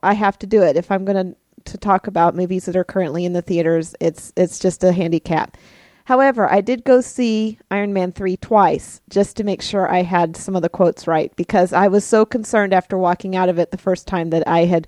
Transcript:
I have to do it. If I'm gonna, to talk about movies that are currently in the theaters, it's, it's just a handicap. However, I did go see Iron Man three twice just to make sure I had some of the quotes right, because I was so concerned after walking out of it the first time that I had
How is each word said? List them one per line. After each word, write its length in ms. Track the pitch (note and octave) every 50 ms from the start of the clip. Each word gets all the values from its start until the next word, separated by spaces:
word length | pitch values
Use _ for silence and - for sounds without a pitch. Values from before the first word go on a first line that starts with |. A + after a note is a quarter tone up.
I 120 | - F#3+ G#3
have 240 | G#3 G#3+ G3 - -
to 60 | G#3+
do 160 | G3 A3+ G#3
it. 140 | F#3 D#3 C#3
If 140 | E3 F3 -
I'm 140 | F#3+ F#3 F#3+
gonna, 300 | G3 G3 G3 F#3 F3+ - - _ _ _ - _
to 120 | - - -
talk 280 | - G#3 F#3+ F#3 -
about 280 | G#3 F#3+ E3+ E3+ E3+ -
movies 300 | F3 F#3 F3 F#3 F#3 -
that 120 | F#3 F3
are 80 | F#3 F3
currently 400 | - - G3 F3+ D3 C#3+ F3 F3
in 100 | F3 F3
the 80 | F3
theaters, 520 | F3 - F3+ E3+ D#3+ E3 E3 E3 D#3+ - - -
it's, 320 | E3 E3 D#3+ - - - -
it's 220 | - F#3 E3+ - -
just 240 | - F#3 F3 -
a 100 | F#3 F#3
handicap. 640 | F3 F3+ E3+ E3 E3+ D#3+ - - E3 D#3+ - - - _ _ - - _ _ _ _ _ _
However, 460 | - B3+ C4 C4+ C4+ B3+ A#3 G3 -
I 120 | F#3 G3+
did 220 | G3 A#3 B3+ A#3 -
go 180 | C4+ B3+ B3+
see 560 | B3+ - - - B3 A3+ A3 G#3+ A3 A3 A3 - _ _
Iron 220 | F#3+ G3+ G#3 G#3
Man 200 | G3+ F#3+ F3+ F#3
three 260 | F3+ - G3 F#3 F#3 -
twice 640 | - - A#3 G#3 F#3+ D#3+ D#3 - - - - - _ _
just 260 | - G3 G3+ - -
to 80 | - G3+
make 160 | G3+ F#3 -
sure 300 | - - - G3 F#3+ -
I 100 | F3+ F3+
had 380 | F3+ E3+ F#3 F3 E3+ E3 E3 -
some 180 | - - F#3+
of 60 | F3+
the 80 | E3 -
quotes 360 | - - F#3 E3+ - - -
right, 280 | E3 E3 D#3 - - -
because 380 | - E3+ - A3+ F#3+ F3+ F3+ C3
I 140 | E3+ G3 G3
was 140 | F#3+ G#3
so 220 | - - A#3 G#3+ A3
concerned 480 | - - A#3 G#3+ - - G#3+ G3+ F#3+
after 240 | F#3+ F#3 - - F#3+
walking 400 | F#3 F#3 F3 F3+ - - F#3+ F#3
out 140 | F#3 F#3 F3+
of 80 | E3+ E3+
it 120 | E3 -
the 60 | -
first 300 | - - G3 F#3 - -
time 240 | - F#3+ E3+ E3 E3
that 180 | D#3+ E3 - -
I 160 | E3+ E3+ E3+
had 220 | F3 F3+ E3 E3